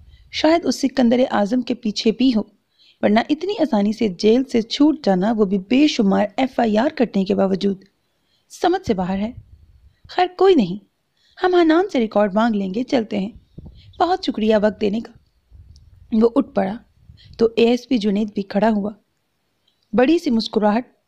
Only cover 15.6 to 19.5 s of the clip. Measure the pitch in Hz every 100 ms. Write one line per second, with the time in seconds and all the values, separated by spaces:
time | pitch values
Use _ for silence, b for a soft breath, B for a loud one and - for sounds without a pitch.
15.6 | - - _ _ - 220 233 285 - 202
16.6 | 190 226 _ _ - - b - 226 -
17.6 | 233 247 - 254 208 202 220 202 196 202
18.6 | 214 208 202 220 _ _ _ _ _